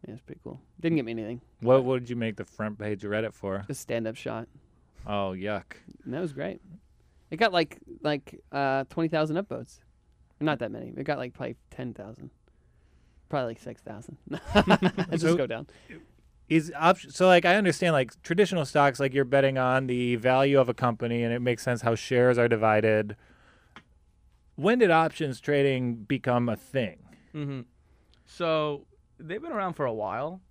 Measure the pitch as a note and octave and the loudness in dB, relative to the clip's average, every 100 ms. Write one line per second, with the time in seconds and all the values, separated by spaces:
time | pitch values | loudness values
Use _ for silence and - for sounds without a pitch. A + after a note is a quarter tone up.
0 | - A2+ _ D3 - C3+ _ _ E3 E3 | -16 -18 _ -18 -16 -18 _ _ -2 -2
1 | A#2 A#2 G#2+ A#2+ _ _ A#2 C3 B2+ B2+ | -2 -8 -8 -12 _ _ 4 4 4 -2
2 | A#2+ A#2+ A2+ G#2 G2+ _ G#2+ G#2 G#2 G2+ | -4 -6 -6 -6 -14 _ -8 -6 -6 -6
3 | G#2 G#2+ A2 - G2+ G2 G2+ C3+ - A#2 | -4 -4 -4 -6 -8 -6 -8 -12 -6 -4
4 | A2+ A2 C3 A2+ A#2 - _ _ _ _ | -4 -8 -10 -10 -12 -20 _ _ _ _
5 | - G#2 G2 F#2 G2 G#2 - - - - | -8 -4 -4 -6 -6 -6 -8 -20 -20 -20
6 | - B2+ F3 C#3 D#3 - - E3 _ _ | -10 -8 -8 -8 -10 -10 -18 -20 _ _
7 | _ _ _ D#3+ A3 F3+ D#3+ - - - | _ _ _ 0 2 2 -2 -4 -20 -8
8 | D3+ C#3+ - - _ C#3 C#3 C3+ C3+ - | -4 -4 -6 -20 _ -4 0 -2 -4 -4
9 | E3 D#3+ D#3 D#3 G3+ A#2+ C3+ - _ _ | -2 0 0 -2 -4 -8 -12 -20 _ _
10 | _ _ _ _ D3+ C#3 A#2 A2+ A#2+ B2 | _ _ _ _ -2 -2 -4 -8 -12 -10
11 | C3+ C#3+ B2+ - B2+ A#2 _ - B2+ A2 | -6 -6 -6 -8 -10 -10 _ -12 -12 -12
12 | G2+ A2 - _ _ _ _ _ _ _ | -16 -16 -20 _ _ _ _ _ _ _
13 | _ _ _ D3 B2 A2+ - A#2+ - G#2+ | _ _ _ -4 -4 -8 -16 -18 -16 -16
14 | B2 - - - - G3+ - F#3 F#3 - | -16 -20 -12 -12 0 2 4 4 4 -2
15 | - - E3 E3+ C3 A2+ C#3 - _ - | -4 0 0 0 -2 -6 -10 -18 _ -20
16 | - _ _ _ _ D#3+ D#3+ E3 D#3+ F#3+ | -20 _ _ _ _ 0 0 0 2 2
17 | - - F#3 F3+ F3 F#3+ F#3+ D#3 F3 D3+ | -2 2 6 6 6 4 4 2 2 2
18 | C3 - - E3+ G3+ F#3 C#3+ D3+ C#3+ A#2+ | 0 -4 -6 0 2 0 0 4 4 4
19 | C#3 C#3 C3 C#3 C3+ C3+ B2+ C3 C3 B2 | 0 0 2 4 4 2 2 2 0 -2
20 | B2 A#2+ A#2+ B2+ C#3 C#3 B2+ A#2+ B2 A2 | 0 0 4 4 6 4 4 2 0 -2
21 | A#2 A#2 A#2 A#2+ B2 A#2 - A#2+ A#2+ A2+ | -2 -2 -2 -2 -2 -2 -2 -2 0 -2
22 | - B2+ B2 A#2+ A#2+ A2+ A2 G#2+ A2 G#2+ | 0 4 4 6 4 4 4 4 4 2
23 | G#2 G#2 _ _ _ _ _ - _ _ | 0 -8 _ _ _ _ _ -20 _ _
24 | _ _ _ _ _ - D#3 B3 G#3+ D#3+ | _ _ _ _ _ -4 0 4 6 6
25 | D#3+ - D#3 B2 - C#3+ C#3 C3 B2 A#2 | 4 0 -6 -4 0 2 4 2 -2 -4
26 | G#2 C3+ B2+ B2 A#2+ A2 - C3+ A2 D#2 | -4 -4 0 0 0 -4 -4 -4 -4 -8
27 | - - _ D3+ C#3+ C#3 - _ _ _ | -20 -20 _ -10 -8 -10 -12 _ _ _
28 | _ _ _ - E3+ D#3+ D3+ C#3+ - _ | _ _ _ -6 -2 0 0 -4 -10 _
29 | _ _ D#3 G3 E4 A#3+ F#3+ E3 C#3 A2 | _ _ -12 -10 -8 -6 -6 -2 -4 -2
30 | G#2 G#2 D3 F#3 _ | -4 -4 -6 -10 _